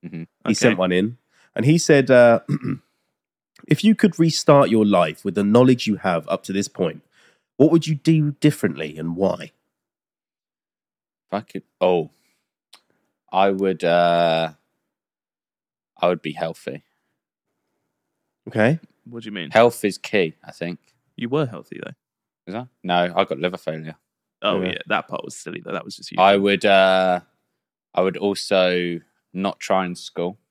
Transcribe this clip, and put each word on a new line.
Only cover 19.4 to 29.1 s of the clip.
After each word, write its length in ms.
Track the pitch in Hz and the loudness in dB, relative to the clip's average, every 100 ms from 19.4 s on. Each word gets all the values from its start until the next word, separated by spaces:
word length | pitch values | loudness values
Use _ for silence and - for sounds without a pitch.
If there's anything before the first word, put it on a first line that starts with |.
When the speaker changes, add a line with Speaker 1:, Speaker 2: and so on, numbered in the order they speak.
| 78 | -2
Speaker 1:
Health 320 | 110 120 117 | 4 4 2
is 140 | 107 92 | -6 -6
key, 380 | - 107 85 - | -4 -2 -2 -4
I 100 | - | -20
think. 280 | - 85 90 _ _ _ - | -12 -10 -10 _ _ _ -12
Speaker 3:
You 100 | 117 | -6
were 180 | 139 143 | -4 -4
healthy, 360 | 92 - - | -8 -18 -16
though. 80 | - - _ _ _ _ - | -16 -18 _ _ _ _ -14
Speaker 1:
Was 80 | 104 | -14
I? 120 | 127 _ | -14 _
No, 300 | 90 87 87 87 | -2 0 0 0
I 100 | 98 | -4
got 120 | 67 | -2
liver 200 | 87 92 | -6 -6
failure. 380 | - 80 78 76 _ _ _ _ | -10 -12 -12 -18 _ _ _ _
Speaker 3:
Oh, 180 | 82 92 | -6 -4
Speaker 2:
Yeah. 80 | 92 | -4
Speaker 3:
yeah. 80 | 82 - | -8 -4
That 200 | 98 - | -6 -4
part 160 | - | -12
was 120 | - - | -12 -14
silly, 260 | - 87 | -14 -14
though. 100 | - | -10
That 120 | 92 - | -10 -10
was 100 | - | -18
just 140 | - | -14
you. 60 | - | 2
Speaker 1:
I 160 | 95 101 | 4 4
would, 300 | 101 98 104 | 2 0 4
uh, 540 | 98 95 95 92 90 _ _ _ _ _ _ _ | 4 4 4 2 -2 _ _ _ _ _ _ _
I 80 | - | -2
would 160 | 92 90 | -2 0
also 840 | 101 98 - 98 92 90 87 85 _ | -4 -4 -2 0 2 0 -4 -8 _